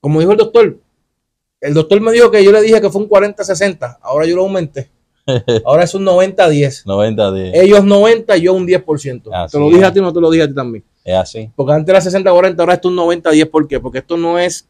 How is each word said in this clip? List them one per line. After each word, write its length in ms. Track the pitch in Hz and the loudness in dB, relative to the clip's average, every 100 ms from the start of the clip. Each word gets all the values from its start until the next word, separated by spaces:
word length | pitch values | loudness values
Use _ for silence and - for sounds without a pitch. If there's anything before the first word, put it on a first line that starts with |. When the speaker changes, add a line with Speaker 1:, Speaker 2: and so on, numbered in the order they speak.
Speaker 1:
Como 200 | 143 156 | -2 0
dijo 120 | 170 | 2
el 60 | 214 | 2
doctor, 400 | 220 233 214 - _ _ _ _ _ _ _ _ | 2 2 2 -2 _ _ _ _ _ _ _ _
el 140 | 139 | -4
doctor 260 | 147 156 202 | -2 0 0
me 120 | 226 | 2
dijo 180 | 233 233 | 2 4
que 120 | 220 | 4
yo 80 | 196 | 4
le 120 | 214 | 4
dije 180 | 220 220 | 4 2
que 80 | 202 | 0
fue 140 | 180 | -4
un 60 | 208 | 0
cuarenta 360 | 202 208 208 | 0 0 -6
sesenta. 540 | 196 180 196 170 123 123 | -8 -4 -4 -4 -12 -14
Ahora 240 | - 139 | -6 -4
yo 120 | 160 175 | -2 -2
lo 60 | |
aumenté. 480 | 190 190 156 - 127 _ _ _ - | -2 -4 -8 -10 -16 _ _ _ -4
Speaker 2:
<laughs> 380 | 127 - 117 120 | -4 -2 -2 2
Speaker 1:
Ahora 180 | 151 | 0
es 100 | 170 | 0
un 80 | 190 | -2
noventa 460 | 196 180 190 190 180 | 0 0 0 0 0
diez. 360 | 147 139 131 101 | 2 -2 -4 -6
Speaker 2:
Noventa 440 | 98 107 107 101 | -2 -2 -2 -2
diez. 220 | 95 92 | -2 -4
Speaker 1:
Ellos 300 | 90 190 208 | 2 4 4
noventa, 520 | 196 202 214 226 226 190 | 4 4 4 2 0 0
yo 160 | 170 | 0
un 100 | 190 180 | -2 0
diez 160 | 180 | -4
por 160 | 185 151 | -2 -8
ciento. 340 | 139 123 110 | -6 -14 -10
Speaker 2:
Así 200 | 92 85 | -10 -6
Speaker 1:
Te 60 | 147 | -2
lo 60 | 147 | 2
dije 140 | 175 | 4
Speaker 2:
es. 40 | 190 | 4
Speaker 1:
a 60 | |
ti, 80 | 185 | 0
no 120 | 185 | -2
te 80 | 170 | 0
lo 100 | 165 | 0
dije 140 | 165 | 0
a 40 | 151 | -2
ti 60 | |
también. 280 | 139 127 113 _ _ | -4 -10 -12 _ _
Speaker 2:
Es 100 | - | -4
así. 360 | 92 90 113 110 | -4 -4 -10 -16
Speaker 1:
Porque 180 | - 135 | -8 -2
antes 160 | 151 156 | -2 2
era 100 | 190 | 0
sesenta 320 | 180 190 190 | 2 -2 2
cuarenta, 300 | 175 185 170 | 2 2 0
ahora 120 | 170 | -2
esto 140 | 180 180 | 0 -2
es 20 | |
un 60 | 180 | -2
noventa 340 | 170 175 165 | -2 -2 0
diez. 160 | 156 156 | 0 2
¿Por 220 | 156 151 | -2 -2
qué? 100 | 135 | -6
Porque 200 | 127 127 | -8 -12
esto 180 | - 170 | -8 -6
no 220 | 170 175 | -4 -2
es 280 | 175 170 _ | -4 -6 _